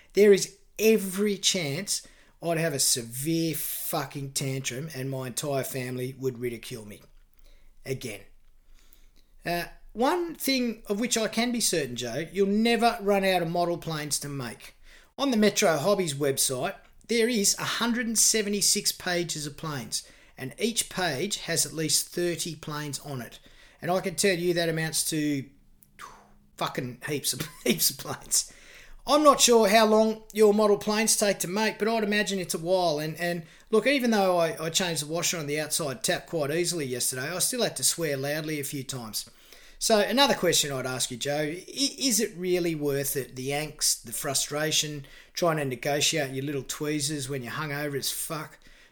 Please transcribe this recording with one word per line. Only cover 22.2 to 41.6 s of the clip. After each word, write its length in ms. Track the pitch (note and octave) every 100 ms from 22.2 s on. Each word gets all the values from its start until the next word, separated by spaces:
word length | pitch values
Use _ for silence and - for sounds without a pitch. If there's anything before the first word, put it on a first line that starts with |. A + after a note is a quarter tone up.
| F3 E3 F3
planes 460 | D#3 - D3 D3+ C3+
on 240 | D3+ C3+
it. 160 | A2 - - - - _
And 80 | D3+
I 100 | F#3
can 120 | F#3
tell 220 | E3 G3+ F3
you 160 | F3
that 160 | F3 E3+
amounts 340 | D#3+ D#3+ D3 -
to 360 | D#3+ D3 C#3+ B2+ - _ - - - - - - - _ -
fucking 440 | D#3+ - B2+ A#2+ -
heaps 260 | D3 -
of, 160 | - - -
<laughs> 80 |
heaps 260 | - F3 -
of 80 | C#3
planes. 560 | D3 C3+ - - - - - - - - -
I'm 160 | C#4
not 180 | D4+ C4
sure 260 | - A#3 G#3+
how 200 | A3+ G#3+
long 340 | G#3+ A3 G#3+ -
your 220 | G#3 G#3+
model 240 | G#3 G#3+ G3+
planes 400 | G#3 G#3+ A3 -
take 220 | G3+ G3
to 80 | F3
make, 320 | F#3+ A3 G#3+
but 80 | G#3+
I'd 160 | A3+
imagine 340 | G#3 G#3 G#3 G3
it's 160 | F3
a 60 | F3+
while. 400 | E3 F#3 F3 D3
And, 200 | D#3 D#3+
and 240 | F3 F3 E3 - -
look, 160 | A3 A3+
even 240 | C#4+ A#3+
though 260 | A3 F#3+ F3+
I, 280 | E3 D#3 D#3+
I 40 |
changed 320 | D#3+ F#3 D#3+
the 100 | D3
washer 280 | E3 E3+ F3
on 80 | D3
the 120 | D3
outside 440 | D3+ - D3+ B2+
tap 240 | - E3 -
quite 240 | E3 C#3
easily 340 | D#3+ E3+ E3+ C3+
yesterday, 460 | B2 - B2+ C#3
I 60 | F3+
still 240 | D#3+ B3+
had 120 | G3 -
to 60 |
swear 320 | - - D#3+ C#3
loudly 440 | C3+ D3+ D#3 D3+
a 40 |
few 200 | C#3 D3
times. 440 | B2 C3 A2+ G#2 - - - - - -
So 200 | - G#3+
another 340 | G3+ A#3 C#4
question 380 | G#3 F3+ C#3+ D3+
I'd 160 | C3+ B2+
ask 240 | B2+ -
you, 60 | A#2+
Joe, 200 | C3+ D3
i-, 580 | D3+ F3